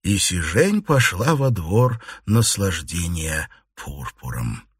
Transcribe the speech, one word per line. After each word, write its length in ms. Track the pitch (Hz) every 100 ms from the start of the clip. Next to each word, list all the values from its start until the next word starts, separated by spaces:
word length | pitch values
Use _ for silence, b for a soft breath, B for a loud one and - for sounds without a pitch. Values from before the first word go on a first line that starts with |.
| 90
И 140 | 101
Сижень 640 | - 90 78 92 185 208
пошла 520 | 190 139 - 90 123 151
во 140 | 135
двор 500 | 104 80 104 123 117 B B -
наслаждения 1200 | 113 107 - 98 82 71 85 85 85 78 78 - b _
пурпуром. 960 | - - 71 64 _ 64 60 58 55 _ _